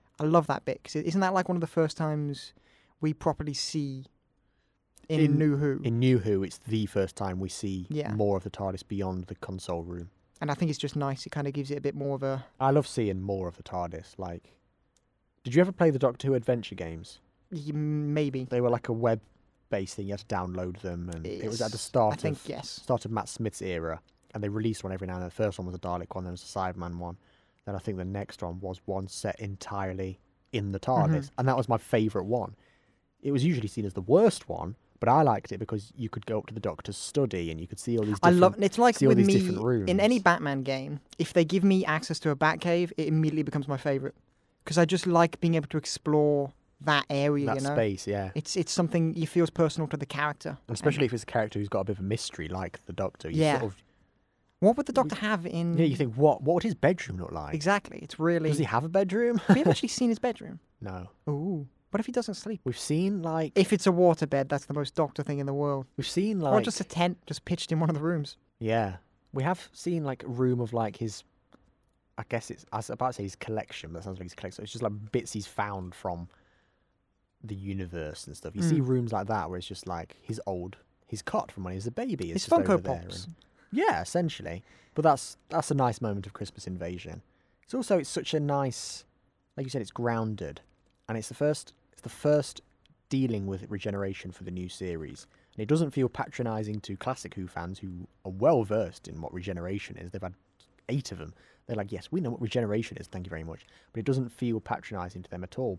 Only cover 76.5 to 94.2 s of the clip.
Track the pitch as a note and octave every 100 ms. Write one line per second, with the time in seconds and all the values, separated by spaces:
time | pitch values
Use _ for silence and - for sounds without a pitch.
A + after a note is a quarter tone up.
76.5 | _ _ _ _ _ _ _ _ _ A2
77.5 | G2 G2 G2 F2+ E2+ D2+ - - - -
78.5 | G#2 E3+ D#3 B2+ B2+ A#2+ A2 G2 G#2 E2+
79.5 | F2+ - G2 F#2 E2+ - - - A2 -
80.5 | F#2 F2+ - _ _ - G#2+ - A3 -
81.5 | - F2+ F#2 A2+ E3 B3 D#3 E2+ F#3 -
82.5 | E4+ F#3+ F#3 F#2+ G#2 F2 F2+ F#2 - _
83.5 | _ - A3+ G#4+ - E3+ F3 E3 - F2+
84.5 | F2 - - _ - D#3 C#3 - - -
85.5 | E3 - C#3+ B2+ G#2+ A2+ G2 F#2+ - G2+
86.5 | - - F2+ F2 F2+ D#2+ E2 - _ _
87.5 | _ - B3+ - F#3 C#3 F3 - D#3 C#3+
88.5 | C#3 C3+ - - - - _ _ _ _
89.5 | - C3 C3 G2 - A#2+ A2+ A2 G#2 D2+
90.5 | - _ _ _ _ - A2+ - - D3
91.5 | D3+ - _ _ - A#2+ - D3 D3+ C#3
92.5 | - _ _ _ _ - C3+ C3 G#2+ G2
93.5 | F#2 - G2+ G#2+ G2 G2 F#2+